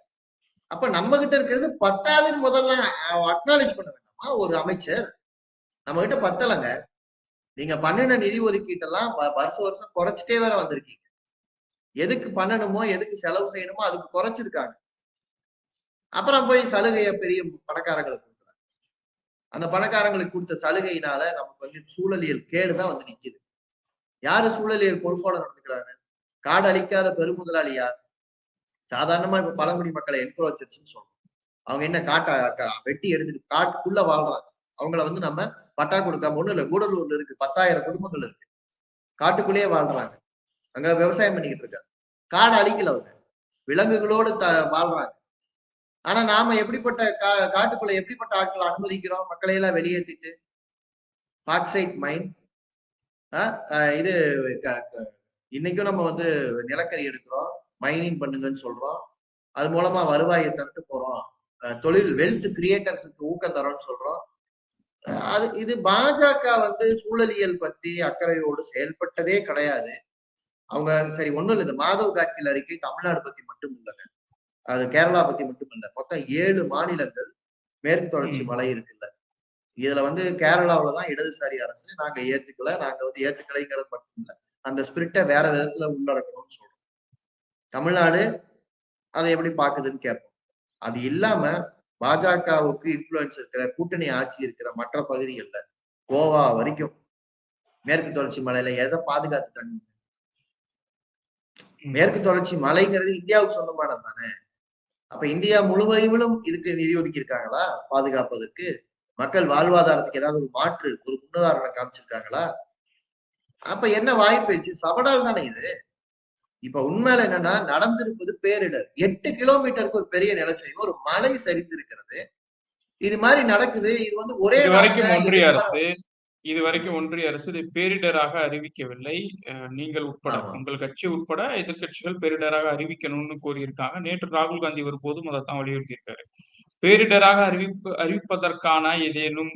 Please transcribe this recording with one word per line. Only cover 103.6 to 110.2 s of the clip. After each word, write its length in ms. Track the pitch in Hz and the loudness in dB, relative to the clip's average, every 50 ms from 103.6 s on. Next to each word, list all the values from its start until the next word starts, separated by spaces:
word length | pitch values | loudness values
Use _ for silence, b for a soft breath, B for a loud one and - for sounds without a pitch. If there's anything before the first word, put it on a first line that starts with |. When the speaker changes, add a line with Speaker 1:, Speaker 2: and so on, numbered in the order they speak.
| 127 165 160 147 151 139 127 113 - | -4 -6 -4 -4 -4 -4 -4 -8 -10
Speaker 1:
தானே? 280 | - - 120 117 110 101 98 _ _ _ _ _ _ _ _ _ _ _ _ _ | -14 -14 -12 -12 -12 -12 -14 _ _ _ _ _ _ _ _ _ _ _ _ _
அப்ப 200 | _ - - 156 | _ -12 -6 -4
இந்தியா 340 | 143 151 175 196 208 208 208 | -2 -2 0 2 4 6 6
முழுவதிலும் 800 | 196 190 185 196 214 214 220 220 220 226 220 233 240 233 226 226 - | 6 6 4 4 4 4 4 4 4 4 4 4 2 2 0 0 -2
இதுக்கு 320 | 165 165 170 165 180 170 | -4 -6 -4 -4 -4 -2
நிதி 220 | 165 160 160 175 | 0 0 0 2
ஒதுக்கி 220 | 170 160 151 151 143 | 0 0 -2 -4 -6
இருக்காங்களா 680 | 127 - 127 120 113 110 123 151 185 175 131 - - - | -6 -4 -6 -6 -4 -4 -2 -2 -2 -2 -2 -6 -8 0
பாதுகாப்பதற்கு? 960 | 135 135 135 139 131 131 123 - 120 110 110 - _ - 180 175 147 - _ _ _ _ _ _ _ | 0 2 2 2 0 0 -2 -2 -4 -8 -10 -12 _ -10 -8 -8 -8 -10 _ _ _ _ _ _ _
மக்கள் 300 | - 131 139 - 190 170 | -6 -6 0 2 2 2
வாழ்வாதாரத்துக்கு 720 | 147 143 147 165 175 180 175 160 165 151 135 123 - - | 4 4 4 6 6 8 6 8 6 6 4 2 -2 -4
ஏதாவது 200 | 135 | -2